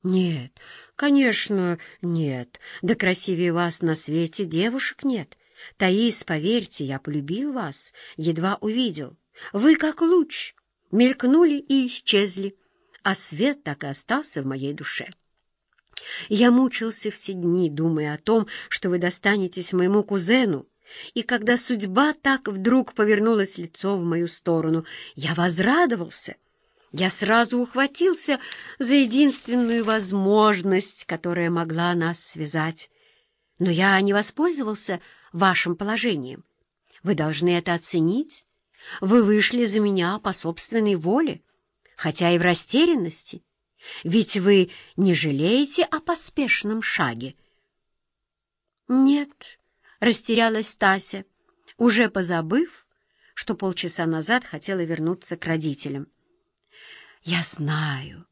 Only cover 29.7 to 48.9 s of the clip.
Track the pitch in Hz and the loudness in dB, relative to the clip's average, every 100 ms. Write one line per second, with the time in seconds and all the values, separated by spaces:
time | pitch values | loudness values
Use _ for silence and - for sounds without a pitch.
29.7 | 233 220 220 190 196 190 214 214 202 185 | 0 0 -2 0 0 4 6 6 4 2
30.7 | 190 196 - - 165 175 175 170 170 165 | 0 0 -6 -8 -6 -4 -2 0 0 -2
31.7 | 160 175 175 165 170 - 165 151 160 156 | -2 0 0 -2 -4 -6 -6 -4 -2 -2
32.7 | 160 - _ _ _ _ _ _ _ 180 | -6 -12 _ _ _ _ _ _ _ 0
33.7 | 165 196 190 196 202 208 - 339 302 220 | 4 4 4 4 2 0 0 -2 0 -4
34.7 | 214 - 175 - _ _ 170 196 180 - | -4 -4 -6 -10 _ _ 2 2 2 -2
35.7 | 170 202 214 240 165 127 135 - _ _ | -4 -4 -2 -2 -2 -6 -14 -20 _ _
36.7 | _ _ _ 175 160 156 143 175 175 170 | _ _ _ -4 -2 -2 0 2 2 0
37.7 | 170 - 175 160 220 311 - - _ _ | -2 0 2 2 0 -4 -10 -14 _ _
38.7 | _ - - 190 233 208 214 196 240 233 | _ -18 -6 4 4 6 4 2 0 0
39.7 | 214 208 190 175 208 214 185 165 165 - | 2 2 0 -2 -2 -4 -4 -4 -4 -2
40.7 | 226 214 185 160 240 320 - _ _ _ | 0 0 0 0 0 0 -4 _ _ _
41.7 | _ _ - 156 147 175 175 175 170 - | _ _ -8 -4 0 2 4 2 2 2
42.7 | 247 339 302 170 - - - _ _ _ | 4 4 2 -2 -8 -14 -16 _ _ _
43.7 | _ - - 170 202 208 202 185 196 175 | _ -20 -10 0 2 2 2 6 4 4
44.7 | - - - 190 160 151 139 165 240 285 | -4 -14 0 2 2 0 0 2 2 2
45.7 | - 339 302 - 339 - - 262 - 208 | 0 0 -2 -2 -2 -2 -2 -2 -2 -2
46.7 | 220 220 - 143 117 127 - _ _ _ | -4 -4 -2 -2 -4 -10 -14 _ _ _
47.7 | _ _ _ _ _ _ _ _ _ _ | _ _ _ _ _ _ _ _ _ _
48.7 | _ _ | _ _